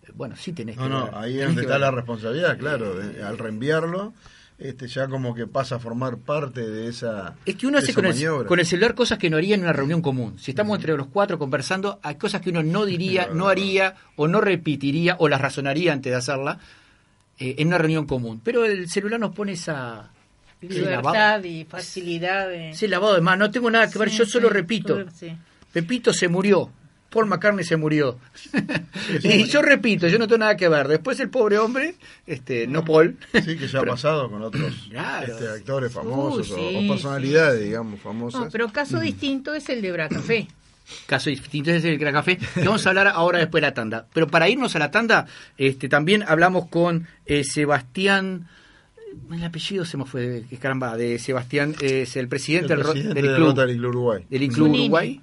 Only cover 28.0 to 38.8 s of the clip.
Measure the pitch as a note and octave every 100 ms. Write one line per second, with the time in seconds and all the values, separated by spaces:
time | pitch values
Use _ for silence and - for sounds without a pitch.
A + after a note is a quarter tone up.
28 | C#3 B2 - - - C#4+ - C4 - -
29 | A3 E3+ F3 G#3 G#3+ C#4+ D4 C#4 A#3 F#3
30 | E3+ G#3+ A3 A3+ G#3+ G3+ F3+ D3+ C#3 D#3
31 | B3+ A#3 B3 C4 G#3+ G#3 A3 B3+ D4+ F4+
32 | - - - C#3 - B2 A#2 D3+ E3 D#3
33 | E3 - - A#3 D#3+ E3 C3+ C3+ B2+ -
34 | C#3 D#3 B2 G#2 A2 C3 C#3+ B2 G2+ A2+
35 | F3 C3 B2+ A2+ A#2 G#2+ G2+ C3+ B2 -
36 | A2+ C4+ C#4+ B3+ - - - F#3+ G3+ G3+
37 | C#3+ C#3 C3+ D3+ D#3 A#2+ G#2 A2 A2+ G2+
38 | G#2 A2 A#2+ C4 A#3 G#3+ A#3 C#4+